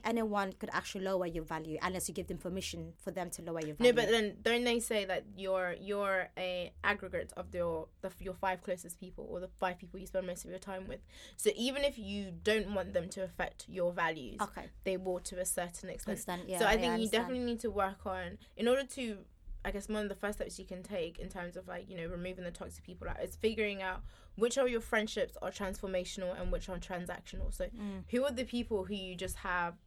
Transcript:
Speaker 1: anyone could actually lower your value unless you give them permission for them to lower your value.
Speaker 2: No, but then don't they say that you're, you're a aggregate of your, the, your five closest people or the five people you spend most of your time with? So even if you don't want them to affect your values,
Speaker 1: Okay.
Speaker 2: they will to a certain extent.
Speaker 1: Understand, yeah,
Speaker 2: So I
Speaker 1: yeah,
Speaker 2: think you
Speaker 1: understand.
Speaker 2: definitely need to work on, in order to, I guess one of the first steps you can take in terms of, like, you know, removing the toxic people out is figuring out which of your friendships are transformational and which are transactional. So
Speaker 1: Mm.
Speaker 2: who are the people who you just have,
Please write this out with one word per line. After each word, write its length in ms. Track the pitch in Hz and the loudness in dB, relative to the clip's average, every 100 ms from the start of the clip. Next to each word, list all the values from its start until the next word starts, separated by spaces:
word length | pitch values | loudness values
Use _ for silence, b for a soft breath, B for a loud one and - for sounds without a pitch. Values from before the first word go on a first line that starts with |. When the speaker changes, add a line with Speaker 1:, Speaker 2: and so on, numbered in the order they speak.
| 220 | 2
Speaker 1:
anyone 480 | 233 220 202 190 | 2 2 2 0
could 160 | - 202 | -2 -2
actually 320 | 175 - 196 | -2 -2 -2
lower 220 | 190 190 175 | 2 2 2
your 180 | 160 | -2
value 340 | 156 160 156 156 | -2 -4 -2 -2
unless 260 | 180 185 180 | 0 0 -2
you 60 | |
give 140 | 175 175 | -4 -4
them 100 | 175 | -4
permission 560 | 180 190 - 170 165 - | -4 -4 -4 -6 -8 -8
for 140 | - | -6
them 180 | 185 175 | -4 -4
to 100 | - | -6
lower 200 | 170 165 | -4 -2
your 140 | 151 151 | -2 8
value. 160 | 247 | 8
Speaker 2:
No, 100 | 233 | 10
but 80 | 208 | 8
then 280 | 226 208 - | 6 4 2
don't 220 | 240 240 | 2 4
they 160 | 247 233 | 6 4
say 240 | 226 220 190 | 4 2 2
that 200 | 180 208 190 | 0 -2 -4
you're, 400 | 190 190 180 170 | 2 2 2 -2
you're 500 | 196 202 196 190 175 - | -2 0 4 2 2 -2
a 340 | 185 180 175 - | -2 0 -4 -2
aggregate 500 | 190 202 185 175 - - | 2 2 0 -2 -4 -6
of 180 | 180 | -6
your, 340 | 180 170 160 160 - | 0 0 0 -4 -8
the, 100 | 190 - | -8 -6
your 140 | 185 180 | -8 0
five 280 | 196 185 | 2 2
closest 360 | 202 180 175 - | 0 -4 -4 -12
people 280 | 185 - - | -12 -10 -6
or 120 | 175 | -6
the 80 | 185 - | -6 0
five 180 | 185 180 | 0 0
people 220 | 175 190 | -8 -12
you 80 | 185 | -2
spend 200 | 190 180 | 0 0
most 180 | 170 160 | -4 -6
of 40 | |
your 100 | 185 | -10
time 280 | 196 190 185 | -6 -8 -8
with? 140 | - - B B B | -10 -12 B B B
So 140 | 214 - | 4 4
even 260 | 247 269 | 2 4
if 140 | 285 262 | 2 2
you 340 | 196 202 196 170 | -4 -4 -4 0
don't 300 | 214 220 202 | 4 4 4
want 200 | 202 185 | 0 2
them 160 | 190 170 | 0 0
to 140 | 196 | -4
affect 420 | 185 - 180 - - | -4 -2 -4 -6 -8
your 240 | 185 175 | 0 2
values, 480 | 175 165 160 123 208 | 4 2 2 -4 -4
Speaker 1:
Okay. 260 | 196 - - - 196 | -4 -4 -12 -4 0
Speaker 2:
they 100 | 185 | 0
will 160 | 190 | 2
to 260 | 180 180 180 | -2 -2 -4
a 60 | 185 | -2
certain 440 | - 175 170 185 | 0 -2 -4 -8
extent. 240 | - - | -6 -4
Speaker 1:
Understand, 300 | 196 - 180 180 | -4 -2 -4 0
yeah, 100 | 180 | 4
Speaker 2:
So 60 | 214 | 6
I 60 | |
Speaker 1:
yeah, 40 | 220 | 6
Speaker 2:
think 100 | 240 | 4
you 60 | |
Speaker 1:
understand. 280 | 226 220 220 | 4 4 4
Speaker 2:
definitely 220 | 240 254 240 | 4 0 0
need 140 | 233 | 0
to 100 | 233 | 0
work 360 | 196 190 202 202 | 2 2 0 -4
on, 320 | 185 175 202 B - | -4 -4 -8 B 0
in 120 | 233 | 4
order 160 | 262 | 4
to, 340 | 262 - 233 202 - - - - | 2 -4 -4 -4 -10 -16 -10 -6
I 60 | 196 | -4
guess 180 | 208 202 | -4 -2
one 140 | 214 | -2
of 80 | 208 | -2
the 60 | 196 | -2
first 240 | 202 202 | -2 -2
steps 180 | - 175 | -4 -6
you 80 | 185 | -10
can 160 | 185 | -10
take 380 | 180 202 165 175 | -4 -2 -2 -4
in 100 | 185 | -8
terms 260 | 185 175 185 | -6 -6 -8
of, 120 | 180 | -8
like, 200 | 175 190 | -8 -8
you 80 | 180 | -6
know, 120 | 165 | -6
removing 360 | 175 180 185 | -4 -4 -4
the 80 | 175 | -6
toxic 320 | 170 185 - | -8 -10 -12
people 240 | - 175 165 | -14 -10 -6
out 140 | - | -4
is 120 | 180 - | -4 2
figuring 480 | 220 220 208 196 | 2 4 0 0
out 180 | 190 185 - B B - | -2 -4 -8 B B 2
which 220 | 240 269 | 4 6
of 100 | 254 | 4
your 120 | 233 | 4
friendships 560 | - 220 214 214 175 - | 2 2 2 0 0 -2
are 100 | 190 | -4
transformational 880 | - 196 196 196 185 180 - 180 185 | -2 -4 -2 -2 0 -2 -2 -4 0
and 100 | 180 | 0
which 160 | 175 - | 0 -2
are 100 | 175 | -6
transactional. 760 | - 180 180 180 - 180 185 | -4 -4 -4 -8 -8 -4 -2
So 120 | - 180 | 0 -2
Speaker 1:
Mm. 360 | 226 208 190 - | -4 -6 -6 0
Speaker 2:
who 160 | 240 277 | 2 2
are 60 | |
the 120 | 240 | 0
people 420 | 247 240 233 208 185 | -2 -2 0 0 0
who 100 | 208 | -4
you 200 | 185 180 | -4 -4
just 220 | 185 - | -4 -4
have, 380 | 196 180 175 170 | 0 2 2 -2